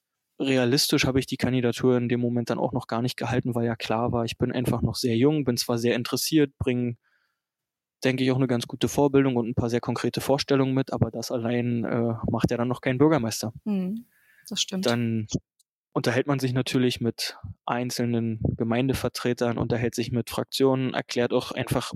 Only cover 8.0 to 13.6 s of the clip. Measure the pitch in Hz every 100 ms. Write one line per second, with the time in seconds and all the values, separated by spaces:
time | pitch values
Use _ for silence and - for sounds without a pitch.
8 | 131 127 131 127 131 120 - 123 120 -
9 | 143 139 135 120 113 127 120 120 - 117
10 | 120 - - 139 - 139 131 131 131 123
11 | 113 117 - 127 113 120 120 120 113 117
12 | 117 117 - 113 - 120 120 123 135 127
13 | 151 156 113 - 110 -